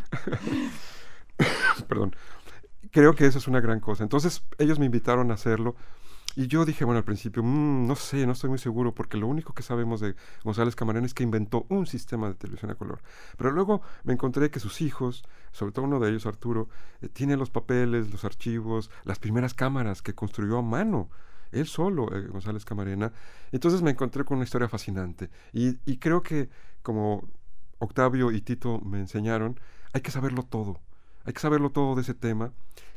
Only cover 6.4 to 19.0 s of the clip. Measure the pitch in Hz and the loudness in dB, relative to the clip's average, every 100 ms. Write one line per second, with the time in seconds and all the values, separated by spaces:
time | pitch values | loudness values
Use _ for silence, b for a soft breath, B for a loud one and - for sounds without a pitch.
6.4 | 131 156 160 156 120 117 104 104 113 117 | 0 2 2 2 2 4 2 -2 -2 -2
7.4 | 113 147 147 135 120 139 - 139 127 120 | 2 2 2 2 2 0 -2 0 0 0
8.4 | 131 131 123 113 120 - - 107 107 156 | 0 0 -2 0 0 -2 -2 -2 0 -2
9.4 | - - - 120 117 113 104 98 B B | -2 -6 -2 -2 0 0 -2 -4 B B
10.4 | 107 104 117 - 101 110 123 - 120 110 | -2 2 2 2 0 0 0 0 0 0
11.4 | 104 113 - 196 180 127 - 117 107 95 | 0 0 0 0 0 -2 -4 -2 -2 -4
12.4 | 98 98 104 98 98 - B B B - | -6 -6 -6 -6 -8 -8 B B B -2
13.4 | 131 151 196 208 B B - 123 131 131 | 0 2 2 0 B B 0 2 2 2
14.4 | 147 127 101 - 156 - 127 123 b b | 2 0 -6 -2 -2 0 -2 -4 b b
15.4 | b - 104 113 135 143 107 110 107 101 | b -6 -4 -2 0 2 2 0 -2 -4
16.4 | 117 113 110 b b b - - 139 139 | -2 0 0 b b b -8 -2 0 0
17.4 | 131 - - 123 120 117 107 101 104 - | 0 0 2 2 4 2 0 -2 -2 -2
18.4 | 117 113 110 113 107 B | 0 -2 0 -2 -2 B